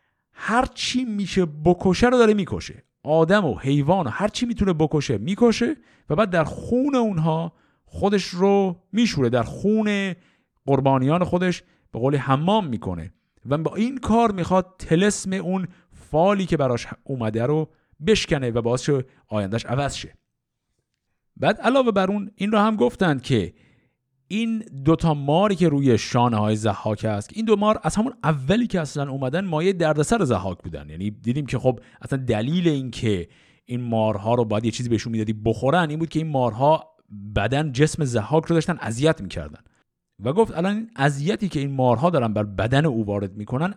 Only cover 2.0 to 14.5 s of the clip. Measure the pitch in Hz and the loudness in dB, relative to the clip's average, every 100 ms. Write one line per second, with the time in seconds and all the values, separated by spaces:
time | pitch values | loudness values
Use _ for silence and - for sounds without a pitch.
2 | 247 254 220 208 175 85 - - _ _ | 4 6 6 4 0 -6 -8 -16 _ _
3 | 139 160 165 208 165 107 131 143 139 190 | 0 2 4 4 2 -2 0 2 2 0
4 | 127 - 208 - 240 226 196 160 160 151 | 0 -2 -4 -2 -4 0 0 2 0 0
5 | - 107 131 202 233 214 240 302 _ _ | -2 -4 -4 2 2 4 -2 -4 _ _
6 | - 156 214 175 151 - - 247 285 262 | -2 0 2 0 0 -4 -2 0 2 0
7 | 226 175 160 160 165 - _ _ _ - | 0 0 0 -2 -4 -10 _ _ _ -4
8 | 202 202 - 175 196 202 190 175 _ 208 | 0 0 -2 0 2 4 2 -4 _ 0
9 | 240 147 120 120 113 - 196 220 214 202 | 0 2 2 2 0 -2 0 2 0 0
10 | 196 170 _ _ _ _ - 135 135 135 | -2 -6 _ _ _ _ -2 2 2 2
11 | 131 170 175 180 180 175 - _ _ - | 2 2 0 0 0 -4 -10 _ _ -4
12 | 131 - 131 135 170 220 165 113 98 87 | 0 0 0 0 2 0 0 -4 -6 -8
13 | 87 - _ _ 117 147 160 - 240 277 | -10 -18 _ _ -4 -2 -2 -2 -2 -2
14 | - 226 233 190 165 | 0 2 2 0 0